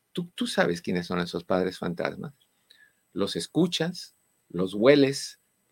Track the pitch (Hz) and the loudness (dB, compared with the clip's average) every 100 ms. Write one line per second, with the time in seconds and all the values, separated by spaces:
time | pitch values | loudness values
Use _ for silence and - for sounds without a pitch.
0 | _ - 175 - 240 - 175 175 - 185 | _ -8 -8 -6 -4 0 0 0 -4 -4
1 | 175 180 175 175 - 92 92 - 87 85 | -4 -4 -4 -6 -2 0 0 -4 -6 -4
2 | - - - - _ _ _ _ - _ | -6 -6 -12 -16 _ _ _ _ -20 _
3 | _ - 98 - - 151 175 - 165 - | _ -4 -4 -4 -4 0 0 0 -4 -6
4 | - _ _ _ _ 85 95 101 120 147 | -14 _ _ _ _ -6 -4 4 8 8
5 | 135 139 - - _ _ _ | 6 2 -8 -14 _ _ _